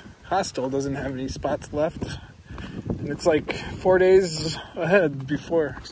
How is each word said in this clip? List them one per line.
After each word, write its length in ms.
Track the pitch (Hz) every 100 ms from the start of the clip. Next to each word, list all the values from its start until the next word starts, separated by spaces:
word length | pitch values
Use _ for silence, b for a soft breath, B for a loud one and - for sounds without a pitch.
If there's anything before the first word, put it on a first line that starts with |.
| B B
hostel 460 | - 180 190 - 131
doesn't 260 | 139 139 131
have 180 | 139
any 140 | 131 131
spots 440 | - 139 143 -
left. 460 | 147 160 - - - B B B B B B B
And 220 | - -
it's, 180 | 147 175
like, 260 | 156 -
four 460 | - - - 185 185
days 580 | 185 190 185 156 160 - - -
ahead 520 | 165 196 160 139 131
before 500 | 143 - 170 147 120 -